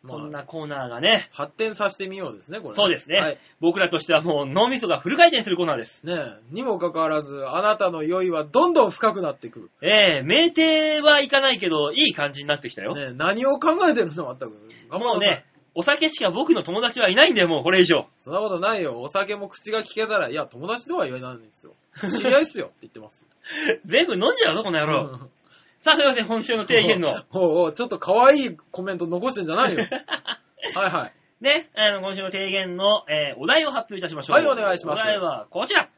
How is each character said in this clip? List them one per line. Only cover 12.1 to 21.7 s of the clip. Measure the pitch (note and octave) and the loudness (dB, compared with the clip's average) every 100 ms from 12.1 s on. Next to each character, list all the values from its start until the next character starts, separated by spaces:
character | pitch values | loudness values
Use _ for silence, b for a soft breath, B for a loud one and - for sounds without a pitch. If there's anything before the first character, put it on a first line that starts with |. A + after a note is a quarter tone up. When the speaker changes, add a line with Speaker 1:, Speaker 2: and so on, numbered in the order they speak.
Speaker 2:
感 | - C#3+ | 0 -6
じ | C#3 | -6
に | C#3+ | -4
な | D3 | -4
っ | |
て | B2+ | -4
き | - | -8
た | |
よ。 | G2+ | -8
Speaker 1:
ね | C#3+ C3+ | -6 -8
え、 | |
何 | B2+ D#3+ G#3 C4 | -4 -2 0 0
を | C4+ | 2
考 | D#4 E4 F4+ | 2 2 2
え | |
て | A#3+ | 2
る | F3 D3+ | -2 -4
の、 | C#3+ - | -10 -10
全 | B2 | -12
く。 | - - - - E3 | -14 -20 -20 -12 -6
Speaker 2:
も | A#3+ G#3+ | -2 2
う | |
ね、 | G3+ D#3 _ _ _ | 2 0 _ _ _
お | - | -4
酒 | E3+ D4 D#4 | 0 2 0
し | D#4 | 0
か | G#3 | -2
僕 | F3+ D#4+ | -2 0
の | E4 | 0
友 | E3+ F#3 | 0 -4
達 | A#3 B3+ | -4 0
は | G#3+ | 0
い | G3 | 4
な | D#4+ | 4
い | |
ん | A3+ | 4
だ | |
よ、 | F3 | 2
も | D#3+ | 2
う | |
こ | C3+ | 2
れ | F#3 | 4
以 | F3+ | 4
上。 | D#3 - _ | 2 0 _
Speaker 1:
そ | - | -6
ん | |
な | E3+ | -4
こ | G#3+ | -4
と | F3+ | -2
な | G3 A3 | -2 -2
い | |
よ。 | D#3+ A#2 | -4 -6
お | B2+ | -6
酒 | G3 G3 G3+ | -4 -4 -6
も | G3 | -10
口 | - - | -14 -8
が | A3 | -6
利 | G#3+ | -6
け | - A3 | -6 -2
た | G#3+ | -2
ら、 | C#3 | -2
い | |
や、 | D3 C#3+ | -6 -10
友 | A#2+ E3+ | -10 -8
達 | A#3+ - | -8 -6
と | F4 | -4
は | D3+ | -4
言 | B2+ | -6
え | |
な | B2+ | -12
い | A#2+ | -16
ん | |
で | A2 | -20
す | - | -20
よ。 | - | -20